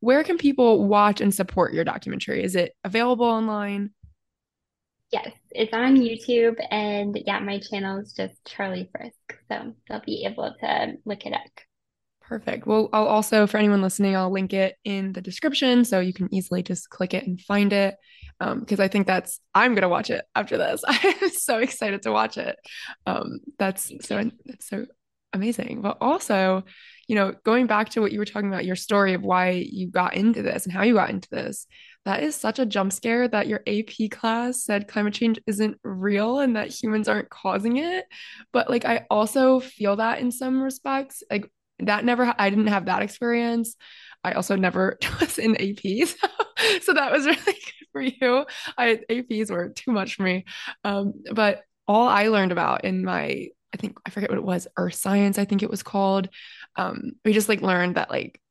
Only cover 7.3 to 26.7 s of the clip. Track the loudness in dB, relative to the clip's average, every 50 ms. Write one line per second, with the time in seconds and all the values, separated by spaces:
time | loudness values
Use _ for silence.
7.3 | -2 -2 -2 -4 -6 -6 -8 -8 -6 -6 -4 -4 -6 -8 -10 -10 -8 -8 -8 -8
8.3 | -8 _ _ -18 -10 -8 -6 -6 -6 -8 -10 -10 -12 -14 -14 -14 _ _ _ -20
9.3 | -20 _ _ -10 -10 -10 -8 -12 -16 _ _ -12 -12 -10 -8 -8 -8 -6 -6 -8
10.3 | -6 -6 -8 -8 -8 -6 -4 -2 0 0 -2 -4 -6 -10 -10 -10 -10 -8 -8 -8
11.3 | -8 -8 -8 -10 _ -20 _ _ _ _ _ _ _ _ _ _ _ _ _ -12
12.3 | -12 -8 -8 -8 -8 -6 -2 0 2 2 2 2 2 2 2 4 2 2 2 4
13.3 | 4 4 4 4 4 2 4 4 4 4 2 0 0 2 2 2 2 0 0 0
14.3 | -2 -2 -2 -2 0 0 0 0 0 _ -8 -6 -4 -4 -4 -6 -8 -8 -10 -12
15.3 | -10 -2 -2 -2 0 2 2 4 6 6 4 4 4 2 2 0 -2 -2 -4 -2
16.3 | -2 -4 -2 -2 -4 -4 -2 -4 -6 -8 -8 _ -6 -6 -4 -2 -2 -4 -4 -4
17.3 | -6 -6 -4 0 2 2 4 4 4 2 2 2 0 _ _ _ -20 -20 -20 -20
18.3 | -10 -6 -4 -4 -4 -4 -2 -2 0 2 2 2 4 2 2 2 2 0 0 -6
19.3 | -14 -14 _ _ 2 4 4 4 4 4 4 2 2 0 0 -2 -4 -4 -6 _
20.3 | -4 -4 -2 0 0 0 0 0 -2 -2 -2 -2 0 2 2 2 2 2 -2 -2
21.3 | -2 -2 -2 -2 0 0 0 -2 -2 -4 -4 -4 -4 -4 -2 0 2 2 2 0
22.3 | -2 -6 -6 -6 -8 _ _ -20 -18 -16 -16 -16 -16 _ -6 -4 -4 -4 -4 -6
23.3 | -10 -12 -14 -16 -6 -2 -2 -2 -2 -4 -8 -10 -10 -14 -8 -6 -4 -2 -2 -4
24.3 | -6 _ _ -20 -20 _ -14 -10 -10 -10 -10 -10 -16 _ _ _ _ _ _ _
25.3 | -6 -2 -2 -2 -2 -4 -6 -8 -8 -6 -4 -4 -4 -2 0 0 0 -2 -2 -2
26.3 | 0 2 2 2 2 0 -4 -8